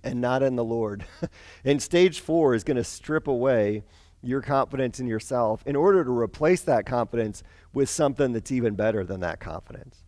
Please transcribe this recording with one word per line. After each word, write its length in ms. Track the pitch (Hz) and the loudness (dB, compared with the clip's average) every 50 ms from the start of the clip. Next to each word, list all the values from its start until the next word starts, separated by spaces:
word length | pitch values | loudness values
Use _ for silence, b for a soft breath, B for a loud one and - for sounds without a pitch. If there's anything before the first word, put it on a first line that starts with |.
| - | -8
and 160 | 131 123 120 | -6 -4 -2
not 200 | 123 123 127 131 | 0 0 2 2
in 140 | 135 135 127 | 2 2 0
the 80 | 123 117 | 0 -2
Lord. 420 | 113 117 117 113 107 101 101 - - - - | -2 -2 -2 -2 -2 -4 -8 -12 -14 -10 -10
<laughs> 440 | - - - - - - - - - | -10 -10 -10 -16 -20 -20 -20 -4 0
And 180 | 135 143 143 - | 0 0 0 0
stage 380 | - - 175 180 185 151 - | 0 4 4 4 4 4 -2
four 340 | - - 160 170 160 139 123 | -4 0 2 4 4 4 4
is 80 | 113 - | 2 0
gonna 220 | - 143 123 117 | 0 -2 -2 -2
strip 420 | - - - - - 156 156 - | -4 -8 -12 -6 -4 -4 -2 0
away 560 | 147 135 120 123 135 127 117 104 104 107 107 104 b b b b b b b - | -2 -2 0 2 2 2 4 2 2 0 -4 -8 b b b b b b b -6
your 200 | 123 127 139 123 | -4 -4 -4 -2
confidence 580 | 135 143 135 - - - 131 131 123 - - | 0 0 0 0 0 -2 -2 -2 -2 -4 -6
in 80 | 127 123 | -4 -4
yourself 560 | 110 107 - - 135 123 120 107 110 - - | -4 -4 -4 -4 -2 0 0 0 0 -2 -4
in 80 | 143 143 | -4 0
order 300 | 139 156 196 196 185 160 | 2 4 4 4 4 4
to 60 | 123 127 | 2 0
replace 480 | 120 117 104 - - 151 160 185 175 - | 0 0 -2 -2 0 2 2 2 2 2
that 240 | - 139 110 101 | 2 2 2 2
confidence 560 | - 131 120 117 - - 117 113 107 101 - b b b b b b - | 0 -2 -2 -2 -2 -2 -2 -2 -4 -6 -10 b b b b b b -2
with 160 | 135 139 123 | -2 0 0
something 440 | - - 156 143 - - 143 127 120 | 2 0 0 0 2 2 0 0 0
that's 200 | 113 - - 135 | -4 -4 -4 -2
even 240 | 127 117 113 104 | 0 0 0 0
better 260 | 95 104 110 107 107 92 | 0 0 0 0 0 -4
than 140 | 85 98 92 | -4 -6 -4
that 200 | 90 85 78 - | -4 -4 -6 -6
confidence. 640 | - - 80 85 - - - - - - - - - | -10 -12 -12 -12 -12 -14 -18 -18 -18 -20 -20 -20 -20